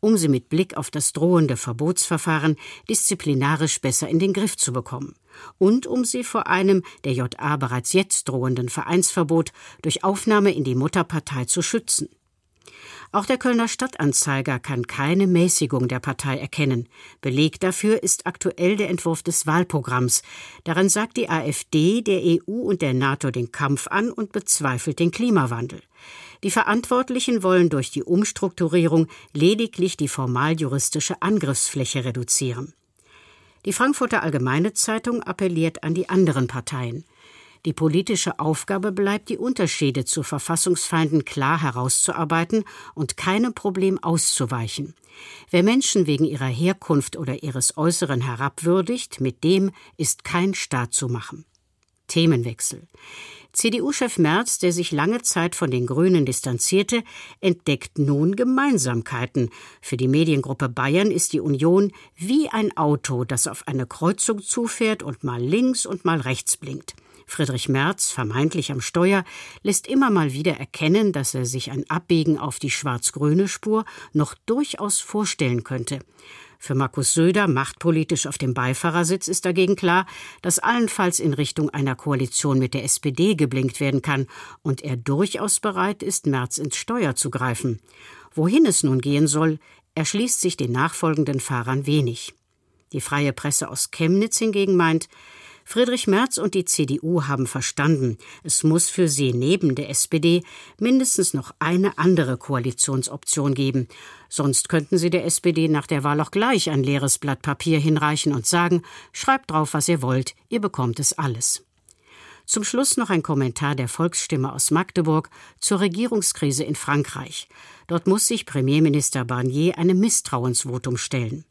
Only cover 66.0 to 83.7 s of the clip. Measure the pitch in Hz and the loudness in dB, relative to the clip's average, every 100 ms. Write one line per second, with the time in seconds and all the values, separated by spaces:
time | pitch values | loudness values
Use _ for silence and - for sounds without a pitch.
66 | 175 165 127 131 - - 139 139 - - | 0 0 0 -4 -2 -6 -6 -12 -14 -20
67 | _ - - - 143 127 - 135 143 196 | _ -20 -14 -4 -2 -2 0 0 0 0
68 | - - 117 117 151 175 135 139 - - | -4 -4 -4 0 0 -2 -4 -6 -4 0
69 | 180 196 175 - - - 202 196 - 269 | 2 2 -2 -12 -20 -8 -2 -2 0 2
70 | 269 196 151 131 160 - 135 - 156 190 | 4 4 2 0 -2 -2 -8 -2 2 4
71 | 214 156 131 131 123 127 - 139 - 156 | 4 0 -2 -2 -4 -4 -6 -8 -4 -4
72 | _ 170 160 151 143 - 139 - 143 120 | _ 2 4 0 -2 -6 -4 -4 -2 -2
73 | - - 147 160 196 - 214 220 220 - | -4 0 2 2 2 -2 -2 -2 -2 -12
74 | - 151 147 - - 240 294 - 208 - | -6 -2 -2 -4 -4 -2 -2 -4 -4 -4
75 | - 208 208 - 139 123 - 131 120 139 | -2 -4 -2 0 0 -2 -4 -8 -6 -8
76 | - _ - - - _ - 131 135 - | -10 _ -20 -20 -20 _ -4 -2 0 0
77 | 131 - 165 190 196 131 135 - 165 160 | 0 4 4 4 2 2 0 -2 0 2
78 | 156 156 - - 131 123 127 131 170 165 | 2 -2 -2 -4 -2 0 0 0 0 0
79 | 165 190 - 190 190 180 185 202 180 180 | 0 0 -2 -2 0 2 2 2 4 2
80 | 185 - - - 180 165 - 240 226 - | 0 -8 -18 -8 -2 0 0 2 0 2
81 | 185 170 165 143 147 - 147 147 139 127 | 0 2 0 0 -2 0 -2 0 -2 -2
82 | - 139 127 - 147 135 127 139 110 - | -2 -2 -2 -2 2 2 2 -2 -2 -2
83 | 147 127 180 185 147 131 131 | -2 2 2 4 0 0 -2